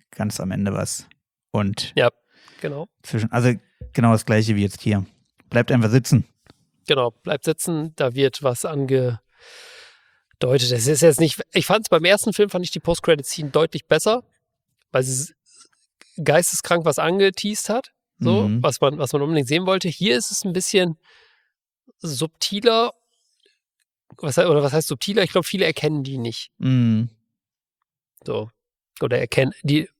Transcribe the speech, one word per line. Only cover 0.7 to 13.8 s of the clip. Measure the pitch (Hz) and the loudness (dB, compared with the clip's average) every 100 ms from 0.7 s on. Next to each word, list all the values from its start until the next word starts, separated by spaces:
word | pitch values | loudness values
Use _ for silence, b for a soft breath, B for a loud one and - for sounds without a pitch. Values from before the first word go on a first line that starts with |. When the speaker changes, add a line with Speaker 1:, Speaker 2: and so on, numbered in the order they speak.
Speaker 1:
was. | 98 104 - - _ _ _ _ | -2 -4 -8 -12 _ _ _ _
Und | - 101 101 - - | -2 -2 -4 -8 -2
Speaker 2:
Ja, | 123 - _ b b - | -2 -2 _ b b -14
genau. | 160 143 170 _ | -12 -10 -12 _
Speaker 1:
zwischen, | - 113 110 | -8 -4 -2
also | 120 120 117 - _ - | 0 0 0 -6 _ -8
genau | - 117 | 0 2
das | 110 | 2
Gleiche | - 107 110 104 | 2 0 2 0
wie | |
jetzt | 101 - | -2 -2
hier. | - 101 95 _ _ _ _ | -2 -2 -4 _ _ _ _
Bleibt | 120 120 | -2 2
einfach | 127 110 | 2 4
sitzen. | 123 123 120 - _ _ _ _ _ - | 2 4 2 0 _ _ _ _ _ -2
Speaker 2:
Genau, | 143 123 | 0 0
bleibt | - - 151 | -4 -6 -4
sitzen, | - 156 - 160 156 - | -2 -4 -4 -4 -6 -4
da | 135 | -4
wird | 127 135 - | 0 0 0
was | 139 120 | -4 -2
angedeutet. | 185 147 135 131 127 117 - B B B B B B B B B B _ | -4 -4 0 0 0 -4 -10 B B B B B B B B B B _
Es | 123 135 123 123 117 | 0 0 0 0 0
ist | 147 | 4
jetzt | 165 151 | 4 6
nicht, | 160 - - | 2 0 -4
ich | 196 - | -2 0
fand's | 208 220 | 0 2
beim | 165 175 | 2 4
ersten | 202 - | 2 2
Film, | 196 208 | 0 0
fand | 180 | 0
ich | 175 | -6
die | - | -6
Post-Credit-Scene | - 170 - 151 135 - 147 | -2 -2 2 0 0 -8 -2
deutlich | 147 160 151 | 0 0 -2